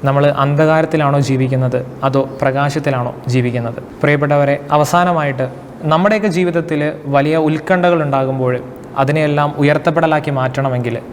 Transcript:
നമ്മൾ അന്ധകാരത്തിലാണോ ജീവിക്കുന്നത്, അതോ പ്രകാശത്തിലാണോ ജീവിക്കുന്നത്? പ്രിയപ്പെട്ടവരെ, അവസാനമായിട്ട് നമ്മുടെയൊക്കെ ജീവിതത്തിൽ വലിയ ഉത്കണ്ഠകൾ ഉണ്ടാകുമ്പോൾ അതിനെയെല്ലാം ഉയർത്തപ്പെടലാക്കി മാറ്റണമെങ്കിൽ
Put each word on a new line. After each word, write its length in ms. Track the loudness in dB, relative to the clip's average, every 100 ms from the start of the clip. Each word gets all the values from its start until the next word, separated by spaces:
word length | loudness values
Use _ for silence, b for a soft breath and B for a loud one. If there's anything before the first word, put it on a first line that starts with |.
| 2
നമ്മൾ 180 | 2 2 2
അന്ധകാരത്തിലാണോ 720 | 0 2 4 4 2 2 2 2 2
ജീവിക്കുന്നത്, 480 | 0 0 0 0 -2 -6 -4 -2
അതോ 160 | 0 -2 -2
പ്രകാശത്തിലാണോ 720 | -2 0 0 -2 -2 -2 -4 -6 -2
ജീവിക്കുന്നത്? 440 | 0 0 -2 -6 -8 -14 -2
പ്രിയപ്പെട്ടവരെ, 560 | 0 2 2 2 2 0 0 0
അവസാനമായിട്ട് 720 | 2 2 2 0 -2 -4 -6 -6 -18 -8 0
നമ്മുടെയൊക്കെ 380 | 2 2 2 0 0
ജീവിതത്തിൽ 440 | 0 0 -2 -2 -2 -4 0
വലിയ 220 | 0 2 2 0
ഉത്കണ്ഠകൾ 520 | -2 0 2 2 2 0
ഉണ്ടാകുമ്പോൾ 480 | 0 0 -2 -2 -2 -6 -16 -12 -2
അതിനെയെല്ലാം 500 | 0 2 0 0 -2 2
ഉയർത്തപ്പെടലാക്കി 720 | 2 2 2 2 2 2 0 -2
മാറ്റണമെങ്കിൽ 560 | -2 -2 -2 -2 -2 -6 -8